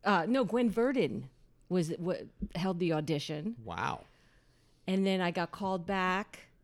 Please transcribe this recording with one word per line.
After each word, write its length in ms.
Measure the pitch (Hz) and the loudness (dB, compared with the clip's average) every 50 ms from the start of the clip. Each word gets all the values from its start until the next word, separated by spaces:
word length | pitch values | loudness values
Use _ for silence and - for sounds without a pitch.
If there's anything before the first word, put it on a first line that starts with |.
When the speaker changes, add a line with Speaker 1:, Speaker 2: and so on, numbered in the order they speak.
| - | 0
Speaker 1:
uh, 200 | 202 208 175 165 | 2 2 4 4
no, 160 | 185 247 269 247 | 4 2 2 2
Gwen 260 | 185 214 240 247 233 | 2 2 2 2 2
Verdon 580 | 185 - 233 262 285 262 190 135 110 - 131 135 - _ - - - _ - - | 2 2 2 2 4 2 2 2 0 -4 -8 -10 -14 _ -20 -20 -20 _ -6 -2
was 220 | 180 185 165 156 170 - | 0 0 2 0 -2 -4
what 240 | 170 175 180 - - - - - - - - | -2 -2 -2 -4 -6 -10 -12 -10 -10 -6 -4
held 240 | 165 175 190 185 170 | -2 0 0 0 0
the 160 | 180 165 160 | 2 2 2
audition. 640 | 156 151 151 160 151 139 - 156 151 151 208 233 - 110 | 2 0 0 -2 -2 -2 -4 -6 -6 -6 -6 -8 -8 -10
Speaker 2:
Wow. 420 | 107 85 90 104 - - - - - - _ _ - _ _ _ _ _ _ _ _ _ _ - | -8 -4 -2 -2 -2 -2 -4 -8 -16 -20 _ _ -20 _ _ _ _ _ _ _ _ _ _ -4
Speaker 1:
And 200 | - 190 190 190 | -2 0 2 2
then 140 | 196 190 185 | 2 2 2
I 100 | 180 175 | 0 0
got 200 | 170 185 170 165 | 0 -2 -2 -4
called 340 | - - 208 190 190 185 170 | -4 -6 -4 -2 -2 -2 -2
back 540 | 180 202 190 185 185 185 190 208 - - - - - _ _ | -2 -2 0 0 0 0 0 -2 -6 -12 -20 -20 -20 _ _